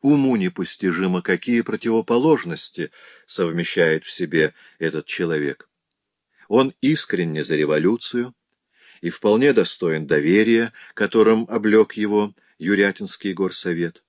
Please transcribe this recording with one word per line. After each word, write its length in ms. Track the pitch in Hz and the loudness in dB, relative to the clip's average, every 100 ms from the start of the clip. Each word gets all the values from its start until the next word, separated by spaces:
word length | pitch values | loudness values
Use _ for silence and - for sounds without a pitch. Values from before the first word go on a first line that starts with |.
Уму 340 | 139 147 135 120 | 4 4 4 2
непостижимо, 840 | 92 - 90 - 95 82 95 90 | 0 -4 -8 -4 -2 0 -2 -2
какие 400 | 87 90 - 120 | -2 -4 0 -2
противоположности 1300 | 110 110 117 113 110 120 147 151 87 78 - - 82 _ - - _ | -2 -4 -2 -2 0 0 2 2 0 -10 -12 -10 -10 _ -20 -20 _
совмещает 800 | - 87 85 85 - 85 78 - | -4 -2 -2 -4 2 2 2 -4
в 60 | |
себе 420 | - 87 80 78 _ - _ | -8 -2 0 0 _ -20 _
этот 260 | 80 78 - | -6 -6 -8
человек. 640 | - 87 80 71 65 - _ _ _ _ _ _ _ _ | -6 -4 -2 -4 -8 -16 _ _ _ _ _ _ _ _
Он 260 | 110 135 - | 0 0 0
искренне 640 | 131 156 - 101 85 78 | -2 -2 -2 -4 -4 -4
за 120 | 73 78 | -4 -2
революцию 760 | 73 76 85 117 - 120 123 _ _ _ _ _ _ _ | 0 2 0 0 -4 -6 -8 _ _ _ _ _ _ _
и 80 | 87 | -10
вполне 440 | - 104 107 143 | -4 2 4 4
достоин 540 | 117 90 - 87 80 76 | 4 0 -2 -4 -4 0
доверия, 640 | 76 73 98 110 113 117 - - | 0 4 4 4 2 0 -8 -20
которым 520 | - 101 113 110 113 113 | -6 -2 4 4 4 0
облёк 440 | 110 107 107 107 | -2 2 4 4
его 400 | - 104 104 104 95 _ _ | 0 -2 0 -2 -8 _ _
Юрятинский 760 | 80 101 98 92 98 - 101 | -2 2 2 0 -12 -8 -8
горсовет. 720 | 90 92 - 90 85 85 - | -4 -4 -4 -6 -4 -6 -8